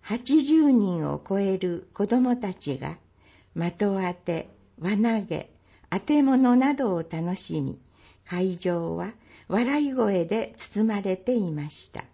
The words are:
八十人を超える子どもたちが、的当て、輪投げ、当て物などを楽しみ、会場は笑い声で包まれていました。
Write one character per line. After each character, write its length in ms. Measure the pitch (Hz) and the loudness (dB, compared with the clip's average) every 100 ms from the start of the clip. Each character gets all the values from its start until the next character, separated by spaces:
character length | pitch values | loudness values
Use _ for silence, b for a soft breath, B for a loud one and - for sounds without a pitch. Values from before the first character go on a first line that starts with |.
| - | -6
八 320 | 240 - 302 | -6 2 2
十 300 | 277 320 294 | 6 6 6
人 380 | 247 196 170 147 | 6 4 0 -2
を 120 | 147 - | -4 -2
超 140 | 196 | 0
え 160 | 196 190 | 0 0
る 320 | 185 170 - | -2 -6 -10
子 120 | - 202 | -4 0
ど 160 | 247 | 2
も 160 | 254 247 | 2 0
た 160 | 208 | -4
ち 240 | 185 - 131 | -8 -8 -6
が、 200 | 139 170 _ b b b b - | -8 -12 _ b b b b -4
的 220 | 170 170 | -4 -2
当 340 | 208 196 185 | -2 0 -2
て、 340 | 175 - 165 - - _ - | -4 -6 -6 -8 -20 _ -8
輪 160 | 170 208 | -4 0
投 300 | 226 226 190 | 2 0 -4
げ、 260 | 156 - _ b b b | -8 -8 _ b b b
当 100 | 190 | -6
て 240 | - 294 | 0 2
物 320 | 269 269 254 247 | 4 4 6 4
な 200 | 262 285 | 4 0
ど 200 | 247 175 | 0 -2
を 40 | |
楽 360 | 160 165 170 190 | -4 -6 -4 -6
し 240 | - 160 | -6 -4
み、 220 | 135 - b b b b | -4 -8 b b b b
会 320 | - 180 185 175 | -8 -2 -2 -2
場 400 | 185 175 165 165 | -2 -2 -4 -6
は 160 | 180 - b b b | -8 -12 b b b
笑 380 | 202 247 294 285 | 0 2 0 0
い 60 | |
声 300 | 262 214 190 | 0 2 2
で 300 | 165 220 - - | 0 -2 -4 -10
包 300 | - 202 220 | -8 0 0
ま 160 | 208 | 0
れ 160 | 190 185 | -2 -4
て 160 | - | 0
い 180 | 247 180 | 0 0
ま 180 | 151 151 | -4 -8
し 220 | - - | -12 -16
た。 140 | - - | -16 -18